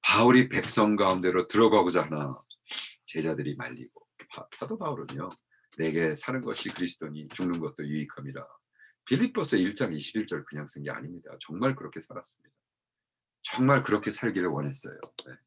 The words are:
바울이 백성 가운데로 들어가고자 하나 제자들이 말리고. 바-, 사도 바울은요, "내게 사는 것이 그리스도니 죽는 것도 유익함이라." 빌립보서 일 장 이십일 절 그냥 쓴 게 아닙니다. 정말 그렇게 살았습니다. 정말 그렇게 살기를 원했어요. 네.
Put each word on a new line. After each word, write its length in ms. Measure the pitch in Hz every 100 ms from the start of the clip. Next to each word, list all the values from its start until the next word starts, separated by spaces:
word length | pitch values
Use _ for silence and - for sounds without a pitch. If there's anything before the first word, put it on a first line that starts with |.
바울이 460 | - - 120 127 131
백성 480 | - - - 107 104
가운데로 520 | 98 92 90 90 90
들어가고자 560 | 104 113 107 87 85
하나 340 | 80 76 69 65 - - - - - - -
제자들이 500 | - 80 76 73 69
말리고. 520 | 62 64 62 - _ _ -
바-, 180 | - - -
사도 220 | - 220
바울은요, 500 | 165 131 - 135 90 - _ _ _ -
"내게 380 | 80 78 82 -
사는 240 | - 131
것이 280 | 117 - -
그리스도니 580 | - 87 - 78 76 73
죽는 300 | - 92 85
것도 260 | 80 - 73
유익함이라." 600 | 76 73 - - 67 - - _ _ - _ -
빌립보서 520 | 123 254 220 156 107
일 160 | 92
장 200 | - 117
이십일 340 | 78 - - -
절 160 | 78 71
그냥 220 | 76 73
쓴 160 | 76
게 80 | 71
아닙니다. 400 | 57 - - - -
정말 340 | - 92 131 135
그렇게 240 | 120 -
살았습니다. 520 | - 101 - - _ _ _ _ _ _ _ _ _ _
정말 400 | - - 131 135
그렇게 300 | 131 104 107
살기를 360 | - 113 95 90
원했어요. 500 | 71 71 67 - - - - 65
네. 80 | 64